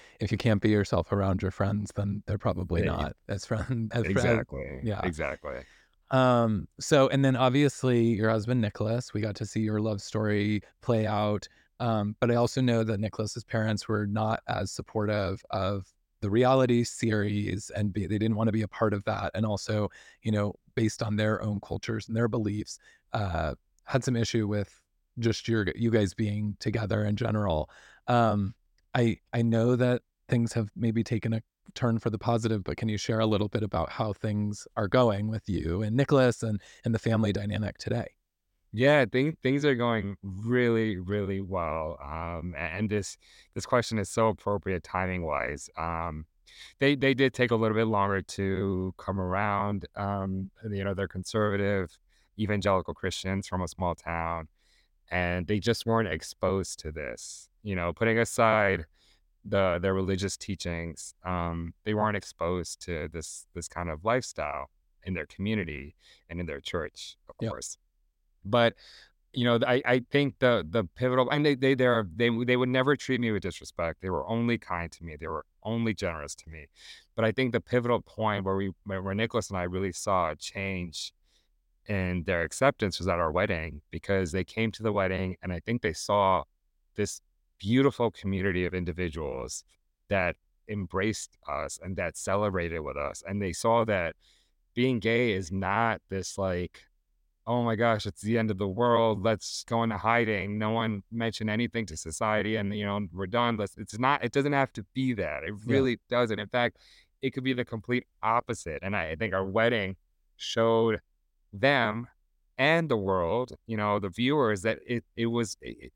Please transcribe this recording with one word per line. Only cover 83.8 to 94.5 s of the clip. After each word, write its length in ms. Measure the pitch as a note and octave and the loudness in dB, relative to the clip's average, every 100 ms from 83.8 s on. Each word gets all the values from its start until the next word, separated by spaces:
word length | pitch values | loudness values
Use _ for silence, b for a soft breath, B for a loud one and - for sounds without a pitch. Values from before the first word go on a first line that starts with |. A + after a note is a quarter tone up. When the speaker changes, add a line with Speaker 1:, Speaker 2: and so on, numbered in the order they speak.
| - | -12
Speaker 2:
because 420 | E2 - G2 F2 | -10 -2 0 0
they 120 | F#2 | -2
came 260 | F#2 A2+ A2+ | -4 -2 -4
to 100 | - | -2
the 100 | A2 | -2
wedding 440 | G2+ F#2 F#2 F#2 F#2 | 0 0 0 -4 -6
and 80 | F#2 | -6
I 100 | F2 | -6
think 200 | - A#2+ | -4 -2
they 140 | E2+ | -2
saw 480 | D#2+ - G#2 F#2+ F2+ - _ _ _ _ | -4 0 4 4 4 -2 _ _ _ _
this 280 | - G#2 - _ _ _ - G2 | -4 -4 -6 _ _ _ -10 2
beautiful 420 | B2 C3+ - A#2 | 4 4 2 -2
community 540 | - G2 F#2+ G2 F2+ F2 | -2 -4 0 0 0 -2
of 80 | |
individuals 920 | F2+ F2 E2 F2 D#2 C#2+ - A#1+ - _ _ _ _ - | -2 -4 -4 -4 -4 -6 -6 -8 -12 _ _ _ _ -2
that 280 | G2 F2 - _ _ - | 0 0 -4 _ _ -8
embraced 640 | G#2 F2+ F#2 G#2+ G#2 - _ - | -6 -4 0 0 -2 -10 _ -8
us 300 | C#2+ C#2+ - | -6 -6 -10
and 140 | F2+ G2 | -8 -6
that 200 | F2 - | -6 -6
celebrated 640 | - G2 G#2 F#2 E2+ E2 | -2 0 0 0 -2 -4
with 160 | C#2+ C#2 | -6 -4
us. 260 | C#2 - - | -6 -6 -6
And 140 | G2+ | -4
they 120 | G2 | -4
saw 320 | - A2+ A#2 A2+ | -2 2 2 4
that 300 | G2 E2 - b b b | 0 -2 -6 b b b